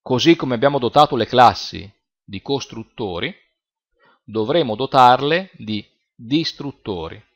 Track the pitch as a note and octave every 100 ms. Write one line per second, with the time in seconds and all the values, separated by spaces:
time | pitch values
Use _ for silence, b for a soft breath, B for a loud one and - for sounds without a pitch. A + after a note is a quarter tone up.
0 | - B2+ D#3+ E3 C#3+ A#2+ C#3 C#3+ A#2+ C#3
1 | D3+ C3 A2 B2 A#2+ F#2+ - F2+ F#2 _
2 | _ _ _ G2 - C#3 - A2+ A2 -
3 | G#2+ E2+ B2+ G3 _ _ _ _ _ _
4 | _ _ - A2 A2 E3+ C#3 G#2+ C3+ C#3+
5 | B2+ B2+ C#3+ E3 F#3+ _ G#2+ G#2+ - _
6 | _ _ A#2 C#3+ D#3 - C#3+ - - F#2
7 | D#2+ G2 _